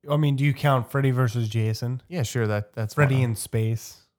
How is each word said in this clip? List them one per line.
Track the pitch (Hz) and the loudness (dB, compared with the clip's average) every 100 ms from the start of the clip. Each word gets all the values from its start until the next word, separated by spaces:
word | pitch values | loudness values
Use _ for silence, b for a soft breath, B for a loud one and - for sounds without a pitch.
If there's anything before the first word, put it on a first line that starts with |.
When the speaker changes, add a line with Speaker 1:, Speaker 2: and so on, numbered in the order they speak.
| - | 0
Speaker 1:
I | 147 | 2
mean, | 147 135 | 2 2
do | |
you | 143 | 2
count | 131 147 131 110 | 2 2 2 0
Freddy | 139 139 | 0 2
versus | 123 127 117 110 | 2 0 0 -2
Jason? | 113 110 110 120 127 _ | 0 -2 -2 -4 -8 _
Speaker 2:
Yeah, | 175 | -4
sure. | 113 123 110 | -2 0 0
That, | 104 104 | -2 -4
that's | - 107 | -8 -6
Speaker 1:
Freddy | - 143 131 | 2 2 4
Speaker 2:
fine. | |
Speaker 1:
in | 123 110 | 2 -2
Space. | - 113 110 113 - - _ | -4 -2 -2 -4 -8 -20 _